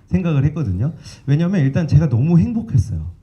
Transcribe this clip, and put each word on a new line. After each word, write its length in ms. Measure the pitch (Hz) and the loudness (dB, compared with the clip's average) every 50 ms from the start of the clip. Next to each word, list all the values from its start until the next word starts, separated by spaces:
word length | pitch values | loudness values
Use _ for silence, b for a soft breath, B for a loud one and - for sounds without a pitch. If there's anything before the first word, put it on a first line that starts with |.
| B | B
생각을 360 | - - 185 180 170 156 135 127 | -4 -2 -2 0 0 0 2 0
했거든요. 480 | 156 - 170 143 101 90 90 117 156 B B B B B B B | 0 0 -2 -4 -4 -2 -2 -2 -4 B B B B B B B
왜냐면 340 | - 143 151 170 175 202 180 | 0 0 2 2 0 0 0
일단 260 | 135 135 135 185 170 | 0 0 0 0 0
제가 220 | 143 - 147 170 151 | 2 2 2 2 2
너무 300 | 113 107 131 165 175 165 | 0 0 2 2 4 4
행복했어요. 720 | 196 240 240 226 - - - - - - 92 80 78 82 - - | 2 2 -2 -4 -4 -2 -2 -2 0 -2 -4 -8 -8 -10 -14 -14